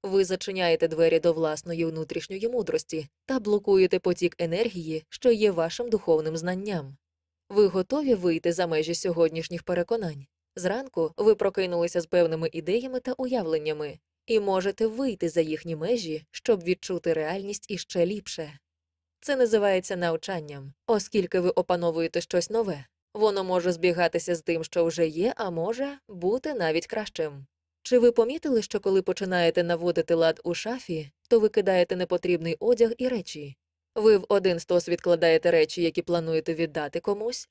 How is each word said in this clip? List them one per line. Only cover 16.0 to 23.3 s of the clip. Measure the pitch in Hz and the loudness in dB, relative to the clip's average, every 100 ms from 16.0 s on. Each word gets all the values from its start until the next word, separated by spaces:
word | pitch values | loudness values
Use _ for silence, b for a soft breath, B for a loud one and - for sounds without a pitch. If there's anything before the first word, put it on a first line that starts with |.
| 175 156 _ | -2 -8 _
щоб | - - 208 | -10 0 0
відчути | 175 180 - 180 170 | 2 -4 -4 -4 -2
реальність | 160 156 190 196 208 - | -2 -2 -6 -8 -12 -10
іще | 185 - 185 175 | -10 -8 -2 0
ліпше. | 208 - - 151 143 _ _ _ _ _ _ | -2 -8 -12 -12 -14 _ _ _ _ _ _
Це | - 269 | -4 2
називається | 240 214 202 190 185 185 | 4 4 4 2 0 -2
навчанням, | 175 165 - 180 151 143 135 - - | -2 -2 -4 -8 -8 -14 -16 -18 -2
оскільки | 220 208 220 180 185 | -2 0 -2 0 0
ви | 180 | 0
опановуєте | - 175 180 170 160 165 175 | 0 0 0 0 0 -2 -4
щось | - 180 170 | -2 -2 0
нове. | 226 208 147 131 _ _ | -2 -2 -6 -10 _ _
Воно | 208 214 | 0 0